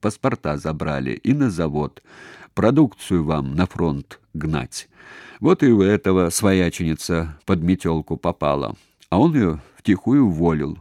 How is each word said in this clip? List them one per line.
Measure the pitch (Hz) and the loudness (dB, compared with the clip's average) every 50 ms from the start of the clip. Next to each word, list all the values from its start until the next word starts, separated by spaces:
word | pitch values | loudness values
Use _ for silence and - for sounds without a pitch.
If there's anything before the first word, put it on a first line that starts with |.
паспорта | - 104 107 - - 135 120 - _ - 76 71 | -2 -4 -4 -2 -2 -2 -2 -2 _ -6 -6 -4
забрали | 65 76 78 78 82 78 76 69 65 65 | -4 -6 -6 -4 -4 -4 -4 -4 -4 -4
и | 58 - _ - 131 | -6 -4 _ -2 0
на | 147 143 123 | 2 2 0
завод, | 92 80 87 80 71 73 76 69 _ - _ _ - - - - - - - - _ | 0 -2 -4 -4 -2 -4 -4 -6 _ -14 _ _ -20 -20 -20 -20 -20 -20 -20 -14 _
продукцию | - 107 110 123 147 156 123 - _ - - 95 87 80 | 0 2 2 4 4 2 2 0 _ -8 -2 -2 0 0
вам | 73 80 76 69 67 67 | 0 -2 -2 -2 -4 -2
на | 76 - | -2 -2
фронт | 92 - - - 82 73 69 69 _ - - _ _ _ | -2 -2 -2 -2 -2 -2 -4 -8 _ -20 -20 _ _ _
гнать. | 80 78 78 78 73 62 62 - - - _ _ _ - - - - - - - - | -8 -6 -4 -4 -4 -6 -8 -12 -16 -16 _ _ _ -20 -20 -20 -20 -20 -20 -16 -2
Вот | 104 143 185 - - | 2 2 2 4 4
и | 135 | 4
у | 117 107 | 6 6
этого | 95 95 104 104 - - 95 92 92 82 | 6 4 4 2 2 2 2 2 2 0
свояченица | 85 - - 101 95 95 92 85 - - 90 80 80 76 - - 90 82 82 80 76 - _ | -2 0 0 2 2 4 2 0 -2 -2 -4 -4 -4 -4 -4 -4 -4 -4 -4 -6 -10 -16 _
под | - 98 87 80 | -2 -2 0 2
метёлку | 87 92 90 - 87 82 80 76 - 82 78 | 0 0 0 0 -2 -2 -2 -4 -6 -10 -6
попала, | - 85 87 _ 78 73 71 71 69 53 - - _ _ _ _ _ _ | -4 -6 -6 _ -2 -2 -2 -2 -4 -6 -8 -12 _ _ _ _ _ _
а | - 92 | 0 2
он | 127 170 160 | 2 4 2
её | 147 113 87 78 73 - - _ | 2 2 0 0 -4 -8 -18 _
втихую | _ _ - 101 85 - - 127 143 139 107 | _ _ 0 0 0 2 0 2 4 4 2
уволил | 87 78 85 85 80 76 73 73 80 82 | 2 0 0 0 0 0 -4 -6 -8 -12